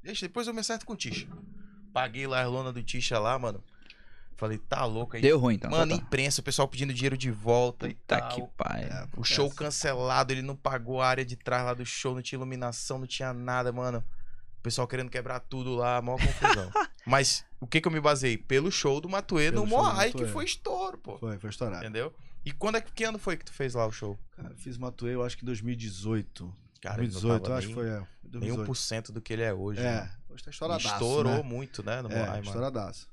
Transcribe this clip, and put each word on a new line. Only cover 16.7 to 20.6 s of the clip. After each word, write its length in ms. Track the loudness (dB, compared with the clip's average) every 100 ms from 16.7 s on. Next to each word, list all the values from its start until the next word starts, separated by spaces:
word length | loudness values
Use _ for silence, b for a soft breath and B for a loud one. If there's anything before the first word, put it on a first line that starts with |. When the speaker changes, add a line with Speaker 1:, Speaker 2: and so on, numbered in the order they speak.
Speaker 2:
<laughs> 220 | 0 0 -4 4
Speaker 1:
Mas 380 | 6 6 2 -4 -10
o 60 | 2
que 120 | 2
que 80 | 4
eu 40 |
me 100 | 4
baseei? 340 | 4 6 4 2
Pelo 340 | 4 4 4
show 280 | 2 2 2
do 80 | 0
Matuê 440 | -4 0 4 6
Speaker 3:
Pelo 120 | 6
Speaker 1:
no 60 | 6
Speaker 3:
show 80 | 6
do 60 | 6
Speaker 1:
Moai, 160 | 6 2
que 60 | 2
Speaker 3:
Matuê. 140 | -2
Speaker 1:
foi 100 | 0 -2
estouro, 520 | -2